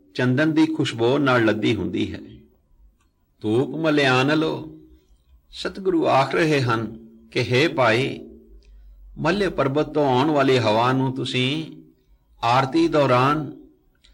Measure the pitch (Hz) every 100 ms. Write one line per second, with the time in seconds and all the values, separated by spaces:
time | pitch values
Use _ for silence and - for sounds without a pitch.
0 | _ - 127 127 160 156 160 156 139 117
1 | 117 143 139 123 110 104 113 107 90 92
2 | 92 92 - - - _ _ _ _ _
3 | _ _ _ _ 107 113 139 143 160 147
4 | 135 127 135 156 160 151 - - - -
5 | _ _ _ _ _ - 180 202 190 170
6 | 147 131 135 175 160 143 123 113 107 -
7 | - - - 117 120 123 165 - 123 113
8 | 135 - - - - - - - - -
9 | - - 147 196 185 - 135 139 147 151
10 | 143 123 151 147 135 127 110 107 123 135
11 | 131 127 127 127 127 156 156 - - _
12 | _ _ _ _ 175 127 135 165 165 151
13 | 135 123 135 151 143 - - _ _ _
14 | _